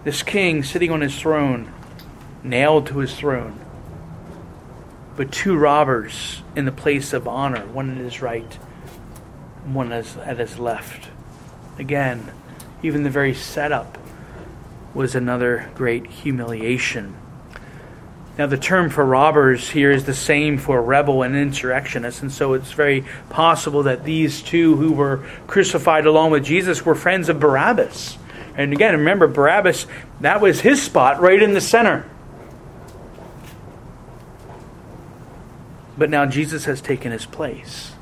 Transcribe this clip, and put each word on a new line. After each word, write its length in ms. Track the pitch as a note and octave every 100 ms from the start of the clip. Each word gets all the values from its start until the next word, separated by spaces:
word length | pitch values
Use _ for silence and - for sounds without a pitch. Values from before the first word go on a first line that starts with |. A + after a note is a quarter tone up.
This 200 | - C#3
king 380 | - G3+ F#3 D#3
sitting 280 | C3+ F#3 F3
on 100 | D#3+
his 160 | C#3+ C#3+
throne, 520 | D#3+ D#3 C#3+ B2 A2 - - - - - - -
nailed 440 | C3 B2 D3 D#3 D3
to 120 | C#3
his 160 | C3 -
throne. 440 | D3 C3 A2+ G#2 - - - - - - - - - - - - - - - -
But 160 | C3+
two 260 | - G3 F3
robbers 840 | D3 D3 C#3+ B2 G#2 - - - - -
in 100 | C3+
the 60 |
place 420 | B2+ D#3 C#3+ C3+
of 140 | C3 A#2
honor, 380 | A#2+ C#3 A#2+ G#2
one 240 | A#2+ C3+
at 60 | C3
his 240 | B2 A#2+
right, 360 | B2 A#2 A2+ - - - - - - - - - - - -
one 260 | C3+ A#2+
as, 240 | A#2 - -
at 140 | - A#2+
his 200 | A2+ A#2
left. 520 | A#2 A2 - - - - - - - - - -
Again, 540 | C3+ C#3+ C3+ A#2+ A2 - - - - -
even 220 | D#3+ D3
the 60 | C#3+
very 240 | C#3 C#3
setup 640 | B2 - - D3 C#3 - - - - - - - - - - -
was 200 | - C3
another 560 | B2+ B2 B2 B2 A#2+ - -
great 320 | B2+ A#2 -
humiliation. 1080 | - D3+ C3 A#2 A2+ A2 B2 - B2 G2 G2 - - - - - - - - - - - -
Now, 80 | C#3+
the 100 | C3+
term 340 | - F#3 E3+
for 120 | C#3+
robbers 680 | C#3 C3 D3+ D3+ C3+ B2 -
here 200 | D#3 C#3+
is 140 | C#3 C3+
the 80 |
same 440 | C3+ - D3 D3+ C#3+
for 220 | C#3 C3
rebel 420 | A#2 C#3 C#3 C3+
and 120 | B2+ C#3
insurrectionist, 840 | C#3+ C3+ B2+ B2+ C3+ B2+ A#2+ A#2+
and 100 | C#3
so 220 | C3+ C#3
it's 180 | C3 C3+
very 320 | - D3 C#3 C3+ - -
possible 540 | - E3 D#3+ - C#3+
that 220 | C#3 B2 C#3+
these 360 | D#3+ D#3 C3+
two 320 | - E3+ E3 D3
who 180 | D#3+
were 280 | C#3+ C#3+ C3+ - - -
crucified 580 | G3 F#3+ E3+ - D#3 D3+
along 260 | D#3 D#3+
with 140 | D3+ C3
Jesus 400 | E3 F#3 E3 E3
were 100 | D#3
friends 320 | F3+ F#3 D#3+
of 120 | D#3+
Barabbas. 800 | D3+ C3+ E3+ A3+ - - - - - - - -
And 180 | C#3
again, 200 | C#3+ A3
remember, 340 | D#3+ D3+ G3 D#3+
Barabbas, 600 | C3 C#3+ F#3+ F#3 D#3+ - - - -
that 180 | C#3+ G3+
was 220 | G#3 D3+
his 200 | G#3+ C#4
spot 380 | - F3 B2+ C#3+
right 220 | F3+ F#3+
in 120 | G#3+
the 80 | G3+
center. 440 | - A#3 A3 C3+ - - - - - - - - - - - - - - - - - - - - - - - - - - - - - - - - - - - - - - - -
But 120 | D3+
now 140 | C#3+ C#3
Jesus 380 | C3 D3+ D#3 C#3+
has 140 | C3+
taken 320 | - B2+ B2
his 140 | A2+ -
place. 680 | - D3+ A2+ - - - -